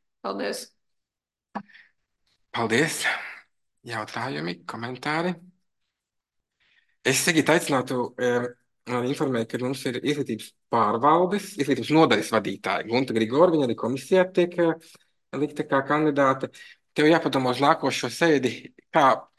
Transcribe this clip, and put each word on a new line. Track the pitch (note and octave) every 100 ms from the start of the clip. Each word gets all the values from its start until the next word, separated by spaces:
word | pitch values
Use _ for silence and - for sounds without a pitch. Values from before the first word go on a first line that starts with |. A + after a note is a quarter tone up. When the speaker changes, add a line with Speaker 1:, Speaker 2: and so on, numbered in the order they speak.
| _ _
Speaker 1:
Paldies. | G3 G3 G3+ A3 - _ _ _ _ _ _ _ _ G#3 - - _ _ _ _ _ _ _
Speaker 2:
Paldies! | - A2+ A2+ D#3 - - - - - _ _ _ _ B2
Jautājumi, | A#2 G#2+ A#2 B2 C#3+ E3+ F3+ -
komentāri? | A2+ A#2 B2+ D3 D#3 F3 F3 - _ _ _ _ _ _ _ _ _ _ _ _ _ _ _
Es, | - C3+
Sigita, | - D#3+ C3+
aicinātu, | D#3 - C#3 B2+ B2+ A#2+ -
eh, | B2 A#2+ B2 - _ _ -
informēt, | B2 B2 C#3+ C#3+ B2 A2
ka | B2
mums | B2 C3+ C3+
ir | B2
izglītības | C3+ C#3+ C3+ A2 - _ _
pārvaldes, | A#2+ G#2+ A2+ C#3+ D#3+ F3+ G3+ - -
izglītības | C#3 A#2+ A2
nodaļas | D#3 D#3 G#2+ G#2
vadītāja | A2+ F#2+ G2 F#2+ F#2+ F#2
Gunta | A#2+ C3+
Grigori, | A2+ A2 C3 F3+
viņa | D#3+ C3
arī | A2+
komisijā | A#2 C3+ - F#3+ F3+
tiek, | F#3 F3 F3
eh, | E3 E3 - - _ _ _ C3+
likta | C#3+ D3 D3+
kā | C#3+ C3
kandidāte. | D3+ D#3 C#3 C3+ C3+ - - - - _
Tev | - D3+
jāpadomā | E3 D3+ C3+ B2+
uz | B2
nākošo | C#3+ D#3+ C3+ - B2+
sēdi, | - E3+ C#3+ B2 - - - _
kā | E3 C3+ A#2+ -